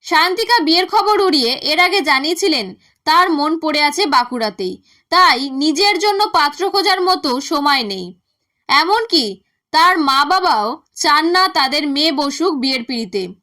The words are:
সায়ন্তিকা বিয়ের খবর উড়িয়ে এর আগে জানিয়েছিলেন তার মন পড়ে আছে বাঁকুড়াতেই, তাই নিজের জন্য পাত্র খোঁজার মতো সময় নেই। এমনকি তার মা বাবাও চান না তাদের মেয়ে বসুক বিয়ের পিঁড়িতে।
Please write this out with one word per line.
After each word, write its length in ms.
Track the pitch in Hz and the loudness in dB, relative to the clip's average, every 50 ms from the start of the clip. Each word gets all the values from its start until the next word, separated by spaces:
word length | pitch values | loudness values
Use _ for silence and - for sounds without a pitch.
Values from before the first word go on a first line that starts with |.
| _ | _
সায়ন্তিকা 600 | - 349 311 320 359 370 359 453 392 480 480 311 | 0 0 2 2 2 0 -2 0 0 0 0 2
বিয়ের 240 | 285 320 349 370 | 2 2 0 0
খবর 340 | 359 - 440 403 403 427 381 | 0 0 0 2 2 2 2
উড়িয়ে 320 | 302 370 311 294 240 233 254 | 2 2 2 0 0 -2 -2
এর 280 | - - - 302 320 | -4 -4 -4 0 2
আগে 200 | 359 370 349 403 | 2 2 2 0
জানিয়েছিলেন 760 | 294 302 277 262 269 311 349 330 392 392 311 262 214 185 185 - _ _ _ _ _ | 0 2 0 0 0 -2 -4 0 0 0 0 0 -4 -6 -12 -16 _ _ _ _ _
তার 260 | - 311 339 359 381 | 2 4 4 4 2
মন 300 | 330 285 285 302 320 320 | 2 0 0 -2 -2 -2
পড়ে 220 | 320 311 294 294 294 | -4 -2 -2 0 0
আছে 240 | 294 285 349 403 | 0 0 0 -2
বাঁকুড়াতেই, 760 | 311 277 254 247 240 254 247 220 220 185 - 196 185 185 - _ _ _ _ _ _ | 2 2 2 0 0 -4 -4 -4 -4 -4 -6 -8 -8 -8 -10 _ _ _ _ _ _
তাই 400 | - 359 370 339 277 247 269 277 | 2 4 4 4 4 2 -2 -6
নিজের 480 | 262 269 285 311 294 294 403 403 415 359 | -4 -2 -2 -2 0 0 0 0 0 0
জন্য 300 | 339 415 403 392 415 427 | 0 0 0 0 -2 0
পাত্র 420 | 415 339 294 294 294 - 359 392 | 0 0 0 0 -2 -2 -6 -2
খোঁজার 300 | - 392 359 403 381 370 | -2 0 0 0 0 0
মতো 400 | 359 370 370 - - 294 240 254 | 2 0 0 0 -2 -4 -4 -4
সময় 420 | 277 - 330 294 285 294 285 269 233 | -4 -4 -4 -2 0 0 0 0 -2
নেই। 380 | 208 196 190 180 180 180 _ _ _ _ _ _ _ _ _ _ - | -4 -8 -10 -10 -12 -14 _ _ _ _ _ _ _ _ _ _ 0
এমনকি 720 | - 285 311 339 403 466 453 453 381 320 247 208 196 - _ _ _ _ _ _ | 0 2 2 2 0 0 0 0 0 0 0 -2 -6 -10 _ _ _ _ _ _
তার 280 | - 320 349 359 370 339 | 2 4 4 4 4 2
মা 260 | 302 277 269 269 294 | 2 2 2 2 2
বাবাও 580 | 285 370 381 370 349 277 220 208 214 269 320 _ _ _ | 2 2 0 2 2 0 0 0 -4 -6 -8 _ _ _
চান 320 | - - 330 285 302 311 | -4 0 2 2 2 2
না 220 | 330 349 370 370 370 | 2 2 2 2 2
তাদের 400 | 370 330 277 262 269 302 302 294 | 0 0 -2 0 -2 -2 -2 -2
মেয়ে 240 | 277 285 302 320 320 | -2 0 0 0 0
বসুক 420 | 269 294 277 277 - 320 359 330 | -2 -4 -4 -4 -2 -2 -2 -2
বিয়ের 300 | 277 240 262 262 262 233 | -2 -4 -4 -4 -4 -6
পিঁড়িতে। 440 | - 262 233 226 190 185 202 185 175 196 _ | -6 -6 -8 -8 -6 -6 -6 -6 -6 -10 _